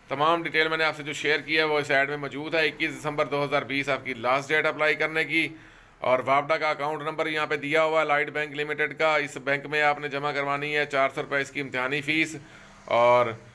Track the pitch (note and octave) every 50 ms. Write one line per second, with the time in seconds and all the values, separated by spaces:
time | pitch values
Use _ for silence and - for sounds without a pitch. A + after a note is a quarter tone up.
0 | - - C3+ C#3 D3+ D#3+ E3+ E3+ E3 D3+ D3 D#3 D#3 D#3 D#3+ D#3+ D#3+ D#3 D3 D3+
1 | C#3 D3+ C#3+ - - C#3+ D3+ D3+ C3 C#3+ D#3 D#3 D#3 D#3 D3+ D3 C#3 C#3+ C#3+ C3+
2 | C#3 C#3+ D3 D3 C#3+ C3+ B2+ C#3 D3+ D#3 D#3+ D#3+ D#3 D3+ - - D#3 D3+ C#3 C3
3 | D3 D3+ D3 D3+ D3+ D3 C#3+ C#3+ C#3+ C3 C#3+ C#3 B2+ A2+ C3+ C#3 C3 C#3+ C3+ B2+
4 | A#2+ B2+ B2+ A2+ A2+ B2 C3 C#3+ C3+ C3 D#3 D#3 D3 D#3 C#3+ D3 D3+ D3+ D3+ D3
5 | D#3 D#3 D#3+ D#3+ D#3+ C#3 D3+ E3 D#3 C#3 D#3 - - - - - - - - _
6 | - A#2+ B2+ B2+ A#2 B2+ C3+ C#3+ C#3+ D3+ D#3+ D3+ D#3 D#3 D3 C3 C#3+ - - C#3+
7 | C#3+ D#3 D#3 D#3 D#3 D#3 D#3 D#3 D3+ D3 D#3 C#3+ C3+ C#3+ D#3 D#3 D#3+ D#3+ D#3+ D#3+
8 | D#3 D3+ C#3+ D3 D3+ D3 - D3+ D3+ D3+ C#3 D3 D3 D3+ D3 D3+ D3+ - C#3+ C3+
9 | D#3+ D#3 D#3 D3 C#3+ C#3 - C#3+ B2+ C#3 C#3 C#3 B2 C#3+ D3+ D3+ D3+ D3 D3 C#3+
10 | D3 C#3+ C3+ C#3 D3 D3 C3+ C#3+ C#3 C#3 C#3+ C#3+ D3 D3+ D3 D3 D3 D3 D3 C3+
11 | C3+ C3+ C3+ D#3 C3+ A#2+ C#3+ C#3 C3+ C#3 - C#3+ C#3 B2+ B2+ B2+ B2+ C3 C#3+ D3
12 | C#3+ D3 D#3 D#3+ D#3 D3+ D#3+ D#3 - - - - - - - - - - A2 A#2
13 | A#2+ A#2+ B2 B2 A#2+ A2+ A2 - - -